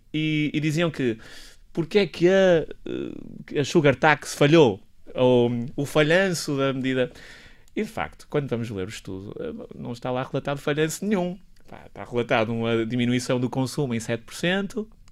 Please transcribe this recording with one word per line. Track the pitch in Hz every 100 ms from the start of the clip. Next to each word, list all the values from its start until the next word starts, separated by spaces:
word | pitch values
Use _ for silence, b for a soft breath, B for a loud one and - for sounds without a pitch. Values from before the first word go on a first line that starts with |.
| _
e, | 156 156 156 151
e | 151
diziam | 151 151 170
que | 147 127 110 B B B B -
porque | - 156 208
é | 185
que | - 170
a, | 190 190 170 - - - 62 65 50 - - -
eh, | 147
a |
sugar | 135 175 143 127
tax | 160 147 -
falhou, | - 143 165 131 95 - - -
ou | - 127 123 120 120 117 -
o |
falhanço | 143 156 151 175 196 165 - 139
da | 135
medida. | 131 127 131 123 B B B B B B
E, | -
de | 214
facto, | - - - -
quando | 147 135
vamos | 117 117
ler | 101 92
o |
estudo, | - - 95 101 -
eh, | - - -
não | - 127
está | 120 127
lá | 127
relatado | 131 139 139 143
falhanço | - 147 160 -
nenhum. | 196 202 180 196 - - -
Pá, | - -
está | -
relatado | 98 120 117 127 110
uma | 117 113 117 113
diminuição | 123 120 123 123 127
do | 123
consumo | 131 127 - 139
em | 117
sete | - 117
por | -
cento | - 170 190 202 - 214 - -